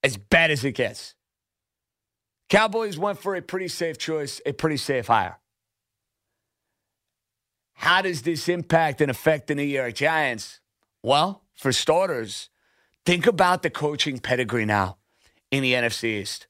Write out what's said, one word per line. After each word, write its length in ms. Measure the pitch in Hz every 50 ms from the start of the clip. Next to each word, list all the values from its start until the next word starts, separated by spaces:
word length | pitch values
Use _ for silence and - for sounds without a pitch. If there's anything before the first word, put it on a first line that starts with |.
| -
As 120 | 147 117
bad 360 | 98 - _ - 165 165 160
as 120 | 151 135 123
it 100 | 143 113
gets. 420 | - 123 101 - - - - _ _ _ _ _ _ _ _ _ _ _ _ _ _ _ _ _ _ _ _ _ _ _ _ _ _ _ _
Cowboys 500 | - 202 220 220 202 226 226 208 180 147
went 180 | 185 208 196
for 180 | - - 196 196
a 60 | 180
pretty 260 | - - - 190 185
safe 300 | 175 - - 170 165 160
choice, 420 | - - 165 160 156 147 139 - - -
a 60 | 143
pretty 260 | 135 - - 160 151
safe 300 | 143 - - 139 127 113
hire. 320 | - 117 107 92 87 - _ _ _ _ _ _ _ _ _ _ _ _ _ _ _ _ _ _ _ _ _ _ _ _ _ _ _ _ _ _ _ _ _ _ _ _ _ _ _ _ _ _ _ _ _ _ _ _
How 300 | - - 165 180 190 190
does 180 | 190 175 139
this 260 | 117 170 165 143 -
impact 540 | - 175 175 160 - 165 165 160 151 135 -
and 80 | 151 135
affect 380 | 120 - - 165 156 147 -
the 80 | - 147
New 80 | 143 143
York 320 | 143 139 135 127 120 110
Giants? 640 | - 139 151 160 156 151 135 120 107 - - - _ _ _ _ _ _ _ _ _
Well, 440 | - 117 139 143 165 190 196 - _ _ _
for 160 | - - 135
starters, 800 | 123 - - - 156 175 190 185 151 120 110 101 101 - - _ _ _ _ _ _ _ _ _ _ _ _
think 180 | 175 180 175 151
about 380 | 240 208 170 190 180 180 180 -
the 80 | 156
coaching 480 | - - 151 147 147 135 - 151 131 123
pedigree 460 | - - 127 123 127 107 117 120 107
now 320 | 107 104 104 95 92 - _ _ _ _ _ _ _ _ _ _ _
in 140 | 135 139 135
the 100 | 127 123
N 120 | 123 120
F 80 | 117 113
C 260 | - - 117 110 104
East. 260 | 95 - - - -